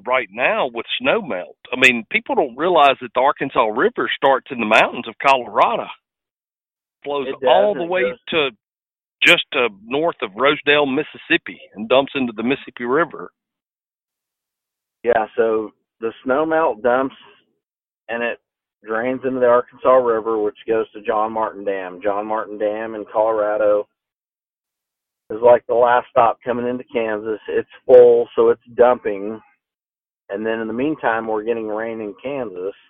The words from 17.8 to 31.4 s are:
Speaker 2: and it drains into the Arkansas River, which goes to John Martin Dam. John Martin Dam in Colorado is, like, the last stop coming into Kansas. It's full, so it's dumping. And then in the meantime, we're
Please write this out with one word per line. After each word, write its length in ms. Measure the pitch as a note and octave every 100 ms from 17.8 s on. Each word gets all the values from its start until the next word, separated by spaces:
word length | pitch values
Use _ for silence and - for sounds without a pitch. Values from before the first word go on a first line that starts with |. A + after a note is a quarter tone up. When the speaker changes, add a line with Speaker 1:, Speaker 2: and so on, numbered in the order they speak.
| _ _ -
Speaker 2:
and 140 | A#2
it 160 | A#2 - _ _ _ _
drains 380 | G#2+ A2 B2 C3
into 140 | C3 C3
the 80 | B2
Arkansas 500 | A#2+ - B2+ C3 C3
River, 460 | A#2+ A2 A2+ A2
which 140 | G#2 - A2+
goes 240 | A2+ G#2+
to 100 | G#2+
John 300 | A2 G#2+ A2
Martin 320 | A2 G#2+ G2
Dam. 360 | G2+ F#2+ F#2 F2
John 240 | G2+ G2+ G#2+
Martin 320 | A2 G2+ G#2+
Dam 360 | G#2 G#2+ A2+
in 100 | A2 G2+
Colorado 760 | A2+ A2 A2 G#2 G#2+ G#2 G#2 - _ _ _ _ _ _ _ _ _ _ _ _ _ -
is, 100 | A2
like, 240 | A#2+ A#2+ -
the 80 |
last 320 | A#2 A#2+ B2 -
stop 280 | B2+ A2+ -
coming 240 | B2 A#2+ B2
into 180 | B2+ -
Kansas. 480 | A#2+ A2 G#2+ A2 G#2 -
It's 200 | A2+ - - -
full, 420 | B2+ A#2+ A#2+ A#2+
so 140 | - A#2
it's 140 | A#2+ -
dumping. 640 | A#2+ A#2+ A#2+ A2 G2 G#2 A2 _ _ _ _ _ _ _ _ -
And 140 | G2+
then 160 | A2+ A2+
in 60 | A2
the 80 |
meantime, 520 | A#2 D3+ D3 B2+ A2+ A2+
we're 180 | A2